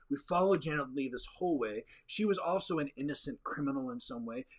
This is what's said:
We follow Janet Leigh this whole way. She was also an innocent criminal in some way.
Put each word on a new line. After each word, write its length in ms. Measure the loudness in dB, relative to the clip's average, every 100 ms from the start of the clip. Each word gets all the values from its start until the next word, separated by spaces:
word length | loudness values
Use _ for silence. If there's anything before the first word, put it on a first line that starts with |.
| -6
We 80 | -4
follow 380 | 2 4 6 6
Janet 360 | 4 -2 0
Leigh 140 | -2 -2
this 160 | -4 -8
whole 320 | -4 0 2
way. 280 | 0 -2 -8 -16 -8
She 200 | 0 2
was 120 | 2
also 420 | 2 0 0 0
an 100 | 0 -2
innocent 440 | -4 -2 -4 -6 -6
criminal 440 | -2 -2 0 -4
in 80 | -6
some 240 | -6 -6 -6
way. 200 | -6 -10